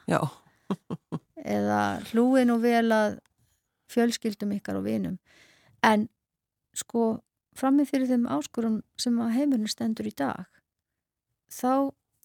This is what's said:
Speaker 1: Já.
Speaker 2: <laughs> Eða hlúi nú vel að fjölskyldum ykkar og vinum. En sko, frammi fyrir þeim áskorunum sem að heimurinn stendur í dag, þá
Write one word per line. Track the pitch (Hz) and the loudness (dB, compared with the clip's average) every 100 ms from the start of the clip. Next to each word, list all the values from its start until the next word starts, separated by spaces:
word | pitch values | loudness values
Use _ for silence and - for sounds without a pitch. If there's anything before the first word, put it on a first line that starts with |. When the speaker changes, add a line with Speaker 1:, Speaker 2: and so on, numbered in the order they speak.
| - | 0
Speaker 1:
Já. | 160 135 - _ _ - | 0 0 -4 _ _ -10
Speaker 2:
<laughs> | 185 - - _ - - - 240 208 | -10 -8 -12 _ -12 -12 -12 -4 -2
Eða | 202 208 202 196 202 | 2 2 0 -2 -2
hlúi | 226 247 262 247 | 2 4 4 4
nú | 233 | 2
vel | 233 233 226 | 2 2 4
að | 220 208 - - _ _ _ _ _ - | 2 2 -2 -12 _ _ _ _ _ -6
fjölskyldum | - 233 220 226 202 208 202 | 0 0 0 -6 -6 -4 -6
ykkar | - 196 | -6 -6
og | 196 | -2
vinum. | 220 175 185 _ _ - _ _ _ | -2 -4 -6 _ _ -20 _ _ _
En | 226 214 214 _ _ _ _ _ _ - | 2 2 0 _ _ _ _ _ _ -14
sko, | - 233 226 220 - _ _ - | -6 -2 -2 -2 -10 _ _ -4
frammi | 262 285 285 | 2 4 4
fyrir | 269 254 | 0 0
þeim | 247 233 | 0 0
áskorunum | 277 294 - 226 220 - | -2 -6 -4 -2 -2 -6
sem | - 247 233 | -6 -2 0
að | 233 233 | 0 2
heimurinn | 294 254 214 | 2 2 -2
stendur | - 226 220 214 | -4 -4 -4 -6
í | - | -4
dag, | 277 - 185 _ _ _ _ _ _ _ _ _ _ | -4 -6 -10 _ _ _ _ _ _ _ _ _ _
þá | - 247 269 277 - _ _ | -6 0 0 0 -4 _ _